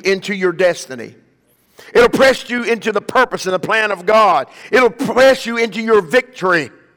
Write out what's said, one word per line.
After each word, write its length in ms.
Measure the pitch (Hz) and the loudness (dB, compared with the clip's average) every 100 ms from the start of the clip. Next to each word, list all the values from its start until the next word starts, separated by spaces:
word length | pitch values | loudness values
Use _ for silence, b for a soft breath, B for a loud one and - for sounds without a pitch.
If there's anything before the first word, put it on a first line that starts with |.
into 280 | 175 196 - | -2 -4 -4
your 200 | 202 185 | -4 -4
destiny. 640 | 165 180 170 - 131 110 - _ _ _ _ _ B B | 0 0 -2 -8 -14 -16 -18 _ _ _ _ _ B B
It'll 160 | 226 240 | 2 2
press 400 | - 269 254 - | 4 2 2 -4
you 140 | 240 | -6
into 300 | 226 226 202 | -4 -4 -4
the 80 | 202 | -4
purpose 460 | 196 247 247 185 190 | -2 0 0 -2 -4
and 60 | |
the 60 | 185 | -4
plan 320 | - 220 214 | -2 -2 -2
of 160 | 190 180 | -4 0
God. 400 | 214 208 156 127 B B | 4 4 2 -2 B B
It'll 180 | 233 247 | 2 2
press 580 | - 277 220 269 262 226 | 0 -4 2 4 4 -2
you 100 | 233 | -4
into 260 | 233 190 | -4 -4
your 180 | 226 214 | 0 0
victory. 720 | 170 170 - - 185 175 131 - _ | 2 0 -2 -4 -2 0 -2 -12 _